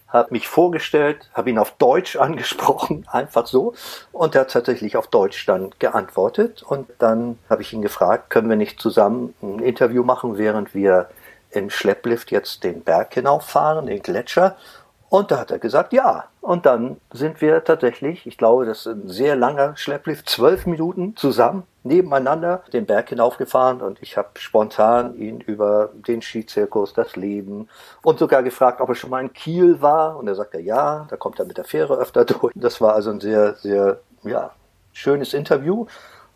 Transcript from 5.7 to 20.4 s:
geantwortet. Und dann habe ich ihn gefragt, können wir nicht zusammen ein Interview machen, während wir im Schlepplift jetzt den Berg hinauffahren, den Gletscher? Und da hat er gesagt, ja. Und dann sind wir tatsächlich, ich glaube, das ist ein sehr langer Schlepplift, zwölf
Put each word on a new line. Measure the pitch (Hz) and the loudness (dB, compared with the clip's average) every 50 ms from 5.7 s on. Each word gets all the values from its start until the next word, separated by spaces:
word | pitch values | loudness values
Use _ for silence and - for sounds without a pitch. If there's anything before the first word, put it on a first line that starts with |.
| - _ | -6 _
geantwortet. | - 110 - 110 95 - - 98 95 117 - - 220 240 - - - | -2 0 0 -2 -4 -2 -2 0 0 0 2 0 0 0 -2 -8 -8
Und | - 147 139 127 - - _ | -8 -8 -8 -8 -12 -4 _
dann | 120 113 113 113 120 120 117 - _ _ | 2 2 2 2 -2 -4 -8 -10 _ _
habe | 113 98 101 | -4 -4 -4
ich | - - | -8 -8
ihn | 110 | -6
gefragt, | 104 101 - - 92 87 110 - - _ | -6 -6 0 0 2 2 2 0 -2 _
können | - 117 107 113 | 0 0 2 2
wir | 110 | 0
nicht | 107 104 - - - | 0 0 -2 -6 -4
zusammen | - 170 - 113 104 101 117 127 123 120 - _ | -4 0 2 4 4 4 2 -2 -6 -8 -12 _
ein | - 101 98 110 | -12 -10 -8 -2
Interview | 117 127 113 - 131 113 120 123 120 | -2 -2 2 2 2 2 2 2 2
machen, | 123 123 - - 123 104 | 2 0 0 -2 -6 -4
während | 98 107 110 107 107 101 - - | 0 0 0 0 0 -4 -4 -4
wir | 98 98 98 92 90 - - - - - - - _ _ _ | 0 4 4 4 4 2 0 -8 -20 -20 -20 -20 _ _ _
im | - 104 98 101 | -6 -6 -6 -4
Schlepplift | - - - - 101 - - 120 117 117 - - | -6 -2 0 0 0 0 -2 -2 -4 -4 -4 -4
jetzt | - 101 - - - - - | -4 -4 -4 -4 -10 -6 -6
den | 90 85 82 - | -6 -6 -4 -2
Berg | - - 87 110 - - | 0 2 2 0 0 -4
hinauffahren, | - 127 139 143 147 - - - 147 151 151 156 160 147 | -2 0 2 0 0 -2 -2 0 0 2 2 0 -2 -4
den | 110 98 101 - | -6 -8 -8 -6
Gletscher? | - 90 104 127 - - 170 180 190 185 - - - - - _ _ _ _ _ _ | -6 -6 -6 -6 -2 2 2 2 2 2 -2 -12 -20 -20 -20 _ _ _ _ _ _
Und | - 196 202 - | 2 2 2 2
da | - - | -2 -2
hat | - - | -2 -6
er | - - | -6 -6
gesagt, | - 113 120 151 180 - - | -4 0 0 0 0 2 0
ja. | 254 262 202 110 - - - _ _ | 2 2 2 0 -2 -6 -14 _ _
Und | - 220 175 175 170 | -4 -4 -4 2 4
dann | 143 123 110 117 131 - - _ _ - | 2 2 2 0 -6 -8 -12 _ _ -8
sind | 120 143 156 156 - | -6 -6 -6 -4 0
wir | 156 151 160 165 - | 2 2 2 2 2
tatsächlich, | - 156 - - 120 117 - 131 143 175 - - | 2 0 2 2 0 -2 -2 -6 -6 -6 -8 -12
ich | - - - | -18 -6 2
glaube, | 117 113 117 131 127 | 4 4 4 4 4
das | 113 107 - | 0 -4 -6
ist | - | -8
ein | 117 113 104 98 95 | -10 -10 -10 -10 -12
sehr | 90 101 135 151 143 | -4 -2 0 0 2
langer | 131 120 131 151 139 139 147 147 | 2 2 0 2 0 -2 -2 -2
Schlepplift, | - - 156 143 143 - 160 147 - - - | -6 -8 -6 -6 -6 -6 -6 -8 -8 -6 -6
zwölf | - - | -2 4